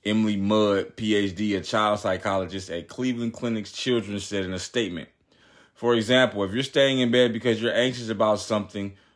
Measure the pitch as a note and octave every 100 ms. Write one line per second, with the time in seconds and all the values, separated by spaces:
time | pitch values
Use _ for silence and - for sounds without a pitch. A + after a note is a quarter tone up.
0 | G#2 A2 G#2+ G#2 G2 G#2+ G#2+ G2 - -
1 | A2 G#2 G2+ F2+ G#2+ G2 - A2+ G#2+ G#2
2 | G#2+ F#2 G#2 G2 F#2 F#2+ F2+ E2+ F2 -
3 | B2+ A#2+ A#2 A2+ B2 A2+ G2+ - - A#2+
4 | G2+ G2+ - G2+ F#2 F#2 - B2 G#2 E2+
5 | - _ _ _ _ _ _ _ A#2 A#2+
6 | A2 B2+ B2+ G2+ G2 A2 C3+ D3 C#3 C3
7 | B2 B2 B2 A#2+ B2 G#2+ A#2 F#2+ B2+ B2
8 | A2+ G#2+ G#2+ G#2 - G#2+ G2 G#2 G2 G2
9 | _